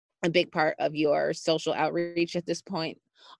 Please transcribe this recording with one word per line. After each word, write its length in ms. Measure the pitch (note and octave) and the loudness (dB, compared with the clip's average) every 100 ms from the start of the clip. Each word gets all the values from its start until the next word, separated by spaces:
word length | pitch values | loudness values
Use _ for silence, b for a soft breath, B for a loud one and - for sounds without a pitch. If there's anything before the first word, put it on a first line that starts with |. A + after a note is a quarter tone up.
| _ _ | _ _
a 60 | F3 | 2
big 220 | F3 E3+ | 4 2
part 240 | E3+ D#3 - | 2 0 0
of 160 | D3 D3+ | -2 2
your 380 | D3+ D3+ D3+ | 2 2 0
social 400 | D#3+ - D#3+ E3 | -2 0 0 0
outreach 640 | - D#3 E3+ E3+ E3+ E3+ F3 | 0 0 0 -2 -2 -2 -2
at 100 | E3+ | -4
this 160 | E3+ | -6
point, 360 | - F3 D#3+ - _ _ B B | -6 -6 -6 -8 _ _ B B